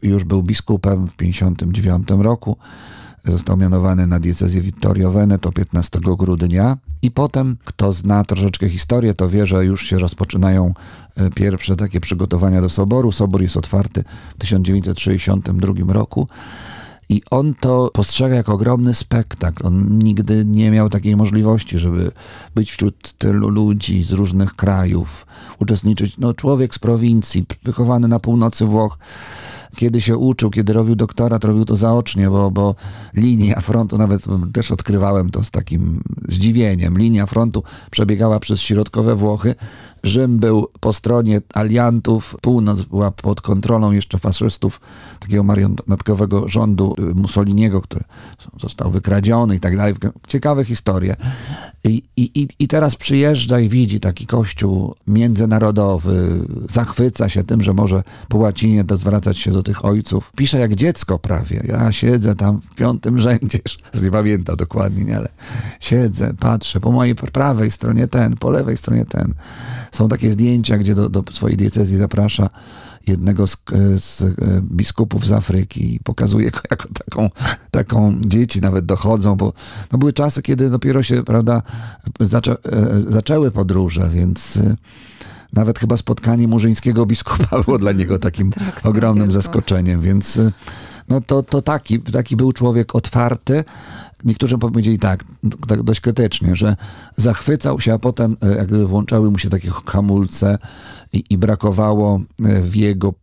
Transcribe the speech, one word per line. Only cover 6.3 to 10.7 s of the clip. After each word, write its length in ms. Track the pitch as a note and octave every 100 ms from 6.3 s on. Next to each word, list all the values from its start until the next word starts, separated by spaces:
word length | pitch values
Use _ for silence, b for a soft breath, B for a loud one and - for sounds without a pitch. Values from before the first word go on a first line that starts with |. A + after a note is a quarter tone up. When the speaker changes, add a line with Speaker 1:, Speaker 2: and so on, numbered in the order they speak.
| F2 F2 F2+ A2 C3+ - D2+
Speaker 1:
i 80 | B2
potem, 460 | A#2+ D3 C#3+ C3 A#2+
kto 280 | - - G2+
zna 320 | F#2 F#2+ G#2
troszeczkę 440 | G2+ G2 G2 F2+ F#2+
historię, 460 | F2 - A#2+ A#2
to 140 | G2 F#2
wie, 180 | G2 G2+
że 180 | F#2
już 220 | F#2 F#2+ -
się 120 | F#2+
rozpoczynają, 760 | F2+ - F#2+ F#2+ F#2+ F#2+ F2+